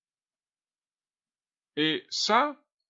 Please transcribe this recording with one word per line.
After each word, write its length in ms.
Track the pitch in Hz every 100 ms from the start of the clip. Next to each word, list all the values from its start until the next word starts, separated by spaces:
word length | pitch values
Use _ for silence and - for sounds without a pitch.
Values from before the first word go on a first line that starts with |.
| _ _ _ _ _ _ _ _ _ _ _ _ _ _ _ _ _ 147
Et 300 | 156 151 -
ça, 500 | - - 226 294 285 _ _